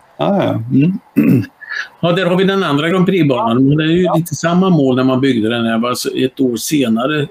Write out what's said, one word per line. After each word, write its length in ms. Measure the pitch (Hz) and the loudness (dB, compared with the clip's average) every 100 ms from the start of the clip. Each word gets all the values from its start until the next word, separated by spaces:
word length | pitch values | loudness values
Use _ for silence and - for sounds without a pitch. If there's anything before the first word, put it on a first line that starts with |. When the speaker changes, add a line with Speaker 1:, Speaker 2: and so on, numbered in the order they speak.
| _ - | _ -6
Speaker 1:
Ah, 260 | - 196 | -2 0
ja. 180 | 117 113 117 | -2 -4 -2
Mm. 240 | 131 156 190 - - - 127 - _ - - - - | 0 2 0 -4 0 2 2 0 _ -12 -10 -12 -4
Speaker 2:
Ja, 120 | 170 | -2
där 140 | 175 175 | 0 0
har 100 | 180 | 0
vi 80 | |
den 180 | 190 196 | 2 0
andra 260 | 175 143 160 | 0 0 0
Grand 180 | 185 180 | 0 2
Prix-banan. 600 | 190 143 123 117 117 135 | 2 2 0 0 2 2
Men 80 | 151 | 2
det 80 | |
är 40 | 156 | 2
ju 140 | 170 | 0
Speaker 1:
Ja. 120 | 180 | 2
Speaker 2:
lite 200 | 160 165 | 0 -2
samma 360 | 147 165 180 190 | -4 -2 2 2
mål 260 | 165 135 127 | 2 2 2
när 80 | |
man 160 | 131 127 | 0 2
byggde 280 | 135 120 107 | 0 0 0
den 160 | 120 113 | -2 -2
här, 120 | 113 | -2
var 140 | 120 123 139 131 | -2 -4 -4 -2
ett 160 | 131 - | -2 0
år 160 | 131 117 | -2 -2
senare 680 | - 151 120 110 135 151 143 | -2 -2 0 0 -2 -2 -4